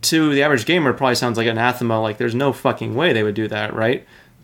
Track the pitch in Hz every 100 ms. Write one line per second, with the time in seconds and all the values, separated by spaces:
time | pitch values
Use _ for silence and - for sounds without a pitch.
0 | - 160 156 139 151 131 107 175 139 -
1 | 135 117 123 113 117 113 120 123 117 113
2 | 110 107 120 120 139 - 131 123 110 117
3 | 170 113 107 104 110 107 107 - 113 -
4 | - - - _